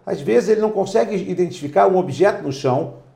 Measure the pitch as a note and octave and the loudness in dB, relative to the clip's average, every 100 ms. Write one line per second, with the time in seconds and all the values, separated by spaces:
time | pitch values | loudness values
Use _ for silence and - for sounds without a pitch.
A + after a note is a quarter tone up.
0 | - C#3+ C#3+ A#3 G3 G#3+ G#3+ G3 F#3+ A3+ | -8 -6 0 2 2 2 0 0 0 0
1 | A3 G3+ F#3+ F3+ F3 - C#3+ F#3+ G3 F#3 | 0 -2 -4 -2 -4 -4 -2 2 4 4
2 | C#3+ B2 G3 G3+ D3 C3+ C3+ C3 - - | 0 2 2 2 -6 -4 -2 0 -4 -12
3 | - | -20